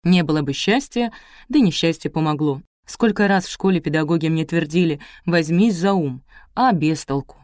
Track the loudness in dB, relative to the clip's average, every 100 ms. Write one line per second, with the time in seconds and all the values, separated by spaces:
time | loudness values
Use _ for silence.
0 | 4 2 2 -2 -2 -4 -2 -2 -2 -4
1 | -4 -6 -20 -20 -2 2 2 2 -2 -2
2 | -4 -2 -2 0 -2 -4 -10 _ -20 0
3 | 0 2 2 2 -2 -2 0 0 0 -2
4 | 0 0 0 -2 -2 -2 0 0 0 -2
5 | -10 -10 -2 0 2 2 2 2 0 0
6 | -2 -6 _ -20 -10 0 2 2 0 -2
7 | -4 -6 -6 -20